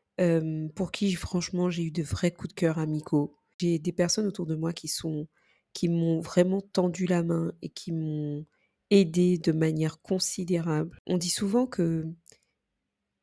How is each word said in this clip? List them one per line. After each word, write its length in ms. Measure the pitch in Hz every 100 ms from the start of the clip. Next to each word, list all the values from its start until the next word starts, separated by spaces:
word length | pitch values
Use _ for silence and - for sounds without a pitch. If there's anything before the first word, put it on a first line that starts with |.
| _ -
hem, 540 | 180 165 160 156 156
pour 180 | - 180
qui, 220 | - 202
franchement, 560 | 180 - 180 170 180 180
j'ai 160 | 170
eu 60 | 165
de 120 | 156
vrais 280 | 151 - 175
coups 240 | - 165
de 40 | -
cœur 200 | 165 160
amicaux. 580 | 156 151 - 151 147 - _ -
J'ai 180 | 175 165
des 140 | 156
personnes 340 | 175 175 - 208
autour 200 | 185 165
de 80 |
moi 180 | 156 165
qui 160 | 170 156
sont, 400 | - 165 156 156 _ _ _ _
qui 140 | - 175
m'ont 320 | 170 165 165
vraiment 420 | 170 - 180 196
tendu 420 | 196 - 180 175
la 180 | 180 175
main 300 | 170 165 165 -
et 80 | 165
qui 240 | - -
m'ont 540 | 165 156 151 147 147 156 _ _ _ _
aidée 480 | 202 175 170 180 180
de 160 | 165
manière 480 | 156 160 156 160 -
considérable. 1000 | - 185 - - 175 175 165 151 165 - -
On 120 | 180
dit 100 | 175
souvent 380 | - 202 233 254
que 400 | - 170 165 160 165 - _ _ _ _ _ _ _ _ _